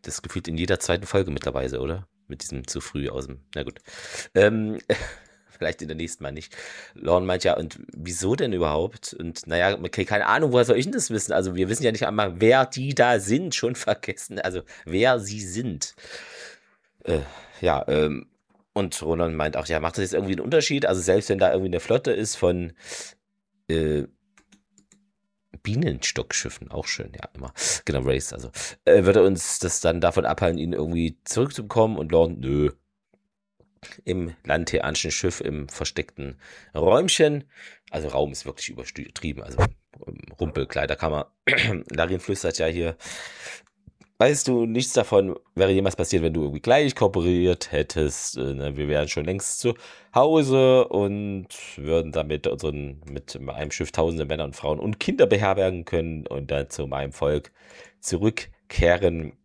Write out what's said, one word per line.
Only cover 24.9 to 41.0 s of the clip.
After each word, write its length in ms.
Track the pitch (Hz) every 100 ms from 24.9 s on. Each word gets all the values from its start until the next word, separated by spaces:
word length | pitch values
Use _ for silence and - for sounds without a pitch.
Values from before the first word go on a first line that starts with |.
| _ _ _ _ _ _ -
Bienenstockschiffen, 1040 | 104 113 139 65 - 64 - - - - -
auch 180 | - -
schön, 240 | - - -
ja, 120 | -
immer. 200 | - 67 - - - -
Genau, 160 | 69
Race, 300 | 65 67 -
also, 200 | 62 62 - - - -
äh, 180 | 95
würde 200 | 92 101
uns 360 | 95 90 - -
das 220 | 90 -
dann 180 | 87 85
davon 260 | 87 92 60
abhalten, 340 | - 90 85
ihnen 140 | 82
irgendwie 440 | - 78 85 82 -
zurückzubekommen? 720 | - 110 143 - 104 117 110 92
Und 140 | 78
Lorne, 240 | 82 82 85
nö. 340 | 65 71 73 - _ _ _ _ _ _ _ _ _ _ - - -
Im 300 | 92 85 82
landheanischen 680 | - 82 80 85 73 78 80
Schiff, 300 | - 92 -
im 260 | - 76 71
versteckten 680 | - 80 - - - 69 71 - - - 78
Räumchen, 720 | 85 120 185 - 151 147 139 - - - _
also 200 | 78 76
Raum 220 | 67 73
ist 140 | 69 69
wirklich 240 | - -
übertrieben, 720 | 62 - - - - 80 67
also, 160 | 53 - - - _ - -
ähm, 160 | 50 - -
Rumpelkleiderkammer. 960 | 80 73 - - 71 76